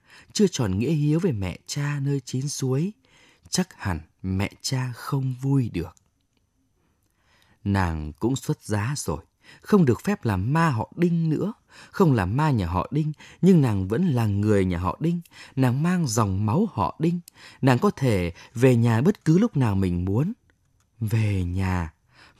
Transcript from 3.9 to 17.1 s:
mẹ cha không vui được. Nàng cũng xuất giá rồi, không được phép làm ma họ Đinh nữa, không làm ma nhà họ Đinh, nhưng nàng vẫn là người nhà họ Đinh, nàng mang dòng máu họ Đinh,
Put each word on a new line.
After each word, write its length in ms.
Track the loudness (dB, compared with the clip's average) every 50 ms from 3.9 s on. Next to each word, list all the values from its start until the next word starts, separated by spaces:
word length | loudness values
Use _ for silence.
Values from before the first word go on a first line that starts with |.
| -6 -6 -8 -14 _ _
mẹ 300 | -6 -4 -2 -2 -2 -4 -6 -10
cha 300 | -8 -6 -4 -4 -4 -6 -8
không 380 | -10 -8 -4 -4 -2 -2 -4 -6 -4
vui 280 | -2 0 2 2 0 0 -4
được. 220 | -6 -6 -6 -12 _ _ _ _ _ _ _ _ _ _ _ _ _ _ _ _ _ _ _ _ _ _ _ _ _ _ _ _ _ _ _ _ _ -2
Nàng 500 | 0 0 2 0 0 -2 -4 -6 -8 -8 -4
cũng 160 | -2 -2 -2
xuất 280 | -2 -4 -6 -6 -6 -4
giá 300 | -4 -2 -2 -2 -2 -4
rồi, 260 | -4 -4 -6 -6 -6 -8 _ _ _ _ -20 -20 -20
không 240 | 0 2 4 4 6
được 160 | 4 2 0
phép 240 | -2 -4 -4 -2 -2
làm 280 | -2 -2 0 -2 0 0
ma 160 | 2 2 2
họ 220 | 0 -2 -4 -6 -4
Đinh 340 | -2 0 0 0 0 0 0
nữa, 240 | 0 -2 -2 -6 -6 -10 _ _ -20 -20 -20 -12
không 220 | 0 2 4 4 4
làm 240 | 4 2 0 0
ma 140 | 0 0 2
nhà 160 | 2 0 0
họ 200 | 0 -2 -2 -2 -2
Đinh, 200 | -2 -2 -2 -2 -6 -10 -16 -20 -6 _
nhưng 200 | 4 6 6 6
nàng 260 | 6 4 2 0 -2
vẫn 200 | -2 -2 0 0
là 180 | 0 0 0 0
người 400 | 0 0 2 2 4 4 4 2
nhà 120 | 0 0
họ 200 | -2 -2 -4 -4 -2
Đinh, 220 | -2 -2 -2 -4 -8 -12 -20 -20 -20 -10 -2
nàng 280 | 0 0 0 0 0 0
mang 240 | 0 0 0 -2
dòng 380 | -2 0 0 0 0 0 0 0
máu 220 | 0 0 0 0 -2
họ 240 | -2 -4 -4 -4 -4 -2
Đinh, 200 | -2 -2